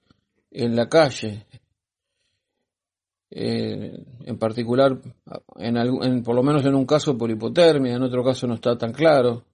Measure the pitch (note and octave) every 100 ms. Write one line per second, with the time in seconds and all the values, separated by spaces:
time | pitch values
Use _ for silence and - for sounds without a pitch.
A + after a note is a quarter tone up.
0 | _ _ _ _ _ - A#2+ A#2 A#2 D#3+
1 | D3 - A2 G#2 - - _ _ _ _
2 | _ _ _ _ _ _ _ _ _ _
3 | _ _ _ - A#2 A#2 A2 G#2 G#2+ -
4 | - A#2 B2 A2+ A2 A2+ A#2 B2 C3+ C3
5 | B2 - - - - - G#2+ A#2+ A#2+ B2+
6 | B2+ B2+ A#2 A#2+ C3+ D3 C3+ C#3 C3 D3+
7 | D3+ B2 A2+ A2+ A2+ C#3 E3+ D3 C3 A#2+
8 | C3 B2 B2 B2+ B2+ A2+ B2 A#2+ A#2 A2+
9 | D#3+ D3 B2 A#2 -